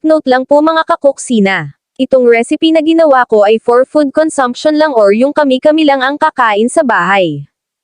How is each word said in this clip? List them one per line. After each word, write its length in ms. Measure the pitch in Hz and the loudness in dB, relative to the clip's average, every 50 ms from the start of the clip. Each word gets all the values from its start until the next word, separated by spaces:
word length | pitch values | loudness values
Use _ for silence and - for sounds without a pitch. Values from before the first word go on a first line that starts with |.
| - 311 | 0 0
note 160 | 311 311 - | 0 0 0
lang 240 | 262 247 262 262 - | 0 -2 -2 0 0
po 160 | 285 294 302 | 0 0 2
mga 240 | 320 320 320 320 - | 0 0 -2 -2 -2
kakuksina. 880 | 339 - - 277 277 - - - 247 214 196 196 190 175 156 143 - _ _ _ _ - | -4 -2 0 -2 -2 -2 -6 -4 -2 0 0 0 -2 -4 -6 -10 -14 _ _ _ _ -8
Itong 240 | 262 - 269 262 247 | -4 0 0 2 2
recipe 480 | 233 233 226 233 - 311 - 320 320 | 2 2 2 0 -2 -4 -2 0 0
na 80 | 320 320 | 0 0
ginawa 480 | 294 320 330 330 330 302 269 254 240 - | 0 0 2 2 2 2 2 2 0 0
ko 160 | 226 208 202 | 0 0 2
ay 160 | 208 226 226 | 2 0 0
for 240 | - - 240 247 269 | 0 0 0 0 0
food 320 | - - 302 302 269 - | 0 0 -2 -2 0 -2
consumption 640 | 302 311 320 - - 254 247 247 - - 311 302 294 | -2 -2 -2 -2 -2 -4 -4 -4 -4 -2 -2 0 0
lang 160 | 311 311 269 | 0 0 2
or 160 | 233 208 202 | 2 2 4
yung 240 | 208 220 254 285 - | 4 2 0 0 0
kami-kami 480 | 302 294 269 254 262 - 302 302 320 311 | 0 0 0 0 0 0 0 0 2 2
lang 160 | 285 277 269 | 0 0 0
ang 160 | 254 269 294 | -2 -4 -2
kakain 560 | 302 320 311 - - 240 220 208 202 226 247 | -2 -4 -2 -2 -2 -2 0 0 0 -2 0
sa 160 | - 339 311 240 | 0 0 0 0
bahay. 640 | 208 185 175 180 202 196 180 160 147 143 143 - _ _ _ _ _ _ | 0 -2 0 0 0 0 0 -2 -4 -8 -12 -16 _ _ _ _ _ _